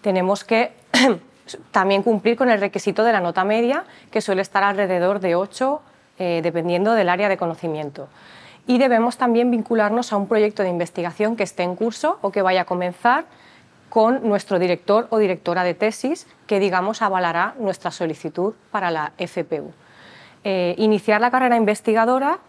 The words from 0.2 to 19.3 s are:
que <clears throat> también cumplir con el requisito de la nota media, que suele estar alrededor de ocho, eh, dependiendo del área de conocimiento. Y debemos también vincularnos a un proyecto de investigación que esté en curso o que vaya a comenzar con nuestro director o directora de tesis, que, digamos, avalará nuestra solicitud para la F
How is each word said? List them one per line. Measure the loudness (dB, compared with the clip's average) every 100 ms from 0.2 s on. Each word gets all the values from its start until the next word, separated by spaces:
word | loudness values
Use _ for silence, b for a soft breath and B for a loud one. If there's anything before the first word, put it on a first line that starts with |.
| 0 -2
que | 0 0 0 -6 _
<clears throat> | 2 2 0 -6 _ -20 -20 -2
también | 0 2 2
cumplir | 2 2 0 2
con | 2
el | 2
requisito | 0 -2 -4 2
de | 2
la | 2
nota | 0 0
media, | 0 0 0 -2 -6 B B
que | -6
suele | -2 -2
estar | 0 0
alrededor | 0 0 0 2 0 0
de | 0 0
ocho, | -2 -2 -2 -2 -8 b b _
eh, | -4 -2
dependiendo | -2 -2 -2 0 2
del | 2 2
área | 0 0
de | 0
conocimiento. | -4 -4 -6 -6 -8 -12 -18 B B B B B -2
Y | 2
debemos | 4 4 2 0
también | 0 2 2
vincularnos | 0 0 0 2 0 -2
a | -4
un | 0
proyecto | 2 2 0
de | -2
investigación | -2 -4 -4 -8 -2 -2 -2
que |
esté | -4 -2
en | -4 -2
curso | -4 -2 -4 -2
o | -4
que | 0
vaya | 2 0
a | 0
comenzar | -2 -4 0 2 2 -2 B B B B _ _
con | 2 2 2 0
nuestro | -2 0 0
director | 0 0 2 0 2
o | 0
directora | 0 0 -4 -2
de | -2
tesis, | 0 -2 -2 -6 -6 -10 _ -2
que, | 0
digamos, | 2 0 -2 -2
avalará | -2 0 0 0 -2 -2
nuestra | -6 -4 -8
solicitud | -6 -6 -6 -8 -4 -4 -6 _
para | -4 -2
la | -4 -6 -8
F | -8